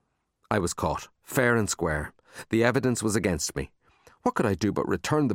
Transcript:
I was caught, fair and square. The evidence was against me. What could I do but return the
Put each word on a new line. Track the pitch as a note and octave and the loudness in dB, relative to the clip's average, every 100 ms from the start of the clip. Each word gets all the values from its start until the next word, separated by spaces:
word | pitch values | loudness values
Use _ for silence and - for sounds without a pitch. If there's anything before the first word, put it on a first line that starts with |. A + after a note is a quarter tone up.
| _ _ _ _ _ | _ _ _ _ _
I | G#2+ | -2
was | F2 | -2
caught, | - E2+ D2 - _ | -2 -4 -4 -8 _
fair | - C#3 B2 A#2 | -4 2 4 2
and | G2+ | 0
square. | - E2 D2 D2 - _ - - | -2 -2 -2 -6 -12 _ -20 -2
The | A2+ | 2
evidence | A#2 B2+ B2 A#2 | 4 2 0 0
was | A2 G2+ | 0 0
against | F#2+ E2 - | 0 -2 -4
me. | - D2 _ _ _ - _ | -6 -8 _ _ _ -20 _
What | B3 | -4
could | - A2 | 0 0
I | |
do | F#2+ G2+ | 0 0
but | D2 - | 0 -2
return | F#2 - D3+ | -4 0 0
the | C3+ | 2